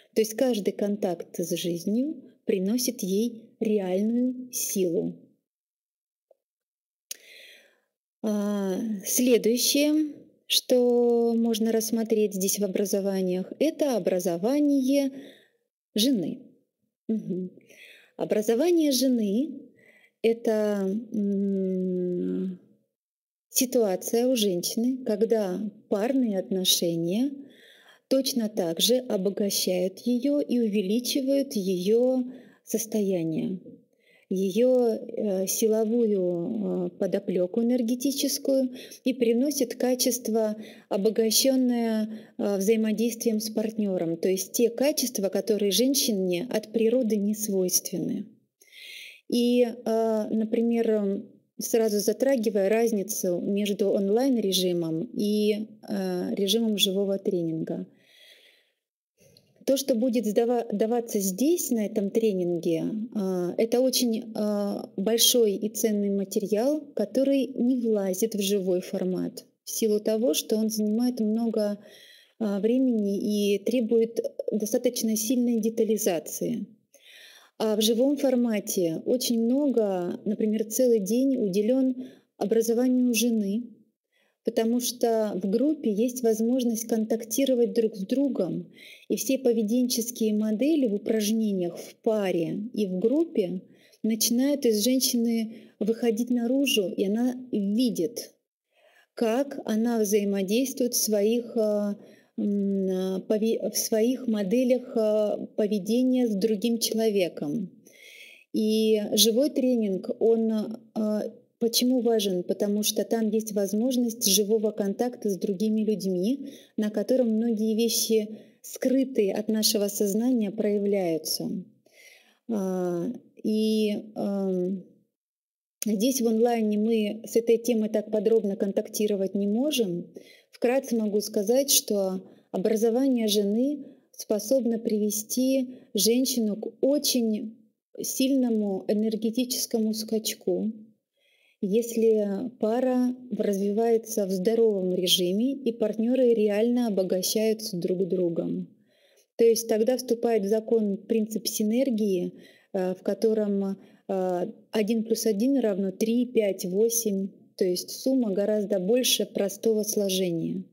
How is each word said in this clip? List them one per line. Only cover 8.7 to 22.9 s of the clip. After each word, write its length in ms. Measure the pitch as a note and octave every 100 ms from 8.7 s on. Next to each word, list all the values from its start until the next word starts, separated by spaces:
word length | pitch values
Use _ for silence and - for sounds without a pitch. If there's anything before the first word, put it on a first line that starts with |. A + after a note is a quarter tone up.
| F#3 A3+ G3+
следующее, 1080 | - - B3 A3 G#3 B3 - C#4+ D4 D4+ D4+ - - _ -
что 800 | - - B3+ B3 A#3+ A#3+ A#3 A#3
можно 380 | A#3 A3+ A3 A3
рассмотреть 640 | A3 A3 A#3 A3+ A3 G#3
здесь 240 | F#3 F#3+ G3+
в 60 |
образованиях, 880 | G3+ F#3 G3+ G3+ G3 F#3+ F#3 F#3 F#3+ -
это 380 | D4+ E4 D4 A3
образование 1120 | F3+ F#3 F3+ E3+ G#3+ D4 D4 C#4 B3+ C#4 C4+ C4 - - _ _ _ _ _
жены. 460 | G#3+ B3 A#3 D#3 - - _ _ _ _ _ -
Мгм. 420 | G#3+ E3+ F#3 F#3 - _ - - - _ -
Образование 720 | E3 G#3 A3 A#3 E4+ E4+ D4+
жены — 560 | B3 C4+ A#3+ G#3 G#3 D#4+ - - _ _ _ _ -
это, 680 | A3+ A#3 A#3 G#3+ G#3+ G3+ F#3+ G#3+ B3
м, 1500 | A3 G3+ G3 G3+ G3 F#3+ F#3 F#3 F3+ F3+ F3+ F#3 F#3 F#3 F3+ _ _ _